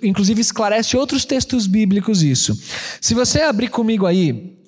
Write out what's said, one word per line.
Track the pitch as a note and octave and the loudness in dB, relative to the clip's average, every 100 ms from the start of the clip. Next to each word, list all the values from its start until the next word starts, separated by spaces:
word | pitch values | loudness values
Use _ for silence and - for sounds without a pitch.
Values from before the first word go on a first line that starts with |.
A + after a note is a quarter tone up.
inclusive | G#3 G3 G3 A3+ | -2 0 2 2
esclarece | A3+ - G#3 A3 G#3+ B3 | 0 -2 0 0 0 0
outros | C#4 C#4 | 0 -2
textos | - C4 - B3+ G3+ | -2 -2 -2 -2 0
bíblicos | G#3 G#3 G3+ G#3 G3+ | 2 2 0 0 2
isso. | D3+ B2+ - G#2+ - - - - | 2 2 0 -2 -8 -12 -12 -6
Se | - | -2
você | A#3 B3+ C#4+ | 0 2 2
abrir | D#4 G#3+ B3 | 2 0 -2
comigo | - A3 A3 F#3+ | -2 0 2 2
aí | F#3 D#3+ A#2 - - | 2 2 -2 -10 -20